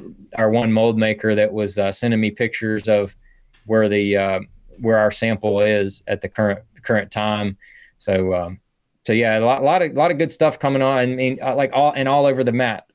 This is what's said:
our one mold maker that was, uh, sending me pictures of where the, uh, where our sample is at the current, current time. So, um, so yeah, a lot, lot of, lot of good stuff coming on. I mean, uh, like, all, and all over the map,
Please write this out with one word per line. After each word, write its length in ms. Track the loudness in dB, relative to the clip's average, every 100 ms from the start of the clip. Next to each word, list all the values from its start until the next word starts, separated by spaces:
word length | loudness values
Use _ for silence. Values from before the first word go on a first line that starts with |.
| -8 -20 -12 -2
our 140 | 2
one 200 | 2 2
mold 280 | 2 2 2
maker 340 | 0 0 0
that 180 | 2 0
was, 280 | 0 -4 -2
uh, 120 | -2
sending 300 | -2 0 0
me 80 | 0
pictures 580 | -2 -4 -4 -4 -4 0
of 280 | 0 0 -8 _ _ _ _ -2
where 240 | 0 2
the, 260 | 2 2 2
uh, 240 | 0 -4 -8 -20 -20 -6
where 160 | 0 2
our 120 | 2
sample 520 | 0 -2 -2 0 2
is 420 | 2 2 -2 -6 -8
at 120 | -6
the 80 | -6
current, 320 | -2 -2 -2 -8 _
current 280 | -2 -2 -2
time. 480 | -4 -4 -2 -4 -8 -16 -20 -20 _
So, 360 | -2 -2 0
um, 260 | -2 -6 -12 _ _ _ _ -2
so 80 |
yeah, 260 | 0 2 2
a 20 |
lot, 220 | 2 2
lot 180 | 2 0
of, 120 | 0
lot 180 | 0 0
of 60 | 0
good 140 | -2
stuff 280 | 0 0 0
coming 220 | -2 0
on. 160 | 2 2
I 80 | 0
mean, 340 | 0 -2 -2
uh, 140 | -4 -2
like, 160 | 0
all, 220 | 2 0 0
and 140 | 0
all 160 | 2 2
over 180 | 2
the 80 | 0
map, 400 | 0 -2 -4 -10